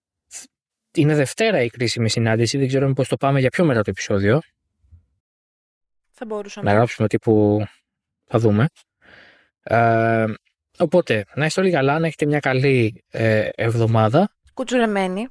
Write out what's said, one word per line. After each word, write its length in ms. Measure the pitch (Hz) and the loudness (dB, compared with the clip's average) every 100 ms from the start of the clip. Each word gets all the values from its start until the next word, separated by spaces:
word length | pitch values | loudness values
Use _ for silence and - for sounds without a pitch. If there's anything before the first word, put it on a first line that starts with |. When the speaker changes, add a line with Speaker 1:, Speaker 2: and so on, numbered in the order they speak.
| _ _ _ - - _ _ _ _ - | _ _ _ -20 -20 _ _ _ _ 0
Speaker 1:
είναι 180 | 147 151 | 2 2
Δευτέρα 460 | 131 - 226 180 | 0 0 0 0
η 80 | 117 | -2
κρίσιμη 400 | - 117 - 113 | -2 -4 -2 -2
συνάντηση. 480 | 117 113 113 117 139 | 0 0 2 0 0
Δεν 100 | 135 | -2
ξέρω 200 | 135 139 | 0 0
μήπως 200 | 135 131 | 0 -2
το 100 | 131 | -2
πάμε 220 | 139 139 | 0 0
για 100 | 131 | 0
πιο 160 | - 170 | 0 2
μετά 160 | 117 | 2
το 80 | 104 | -2
επεισόδιο. 520 | 98 - 101 101 135 - _ _ _ _ - _ _ _ _ _ _ _ _ _ _ _ | -6 -4 0 2 0 -2 _ _ _ _ -20 _ _ _ _ _ _ _ _ _ _ _
Speaker 2:
Θα 140 | _ 226 | _ -10
μπορούσαμε. 440 | 214 202 - 196 | -10 -10 -6 0
Speaker 1:
Να 60 | 104 | 2
γράψουμε 320 | 120 - 107 | 2 -2 -2
τύπου, 580 | 113 - 110 104 104 104 - _ _ _ _ _ | -2 2 2 2 0 -4 -12 _ _ _ _ _
θα 140 | 117 | 0
δούμε. 280 | 113 104 143 - _ _ _ - - _ _ _ | 2 2 0 -4 _ _ _ -20 -20 _ _ _
Ε, 640 | - 117 117 113 113 113 110 107 _ _ _ - | -4 0 2 2 2 0 -2 -6 _ _ _ -6
οπότε, 480 | 165 180 - 113 101 - | 0 0 0 -2 -4 -4
να 100 | 156 | -4
είστε 160 | - | 0
όλοι 100 | 190 | 0
καλά, 280 | 165 135 151 | 2 2 0
να 80 | 165 | -2
έχετε 180 | - 147 | -2 -2
μια 140 | 147 | 0
καλή, 640 | 143 131 139 131 110 - _ | 0 0 2 2 0 -4 _
ε, 400 | - 113 110 - - | -2 0 0 -2 -4
εβδομάδα. 800 | 113 113 113 113 110 135 202 - _ | -4 0 0 2 2 2 0 -4 _
Speaker 2:
Κουτσουρεμένη, 720 | - 262 247 226 202 185 185 254 | -12 -4 -2 0 -2 -4 -6 -10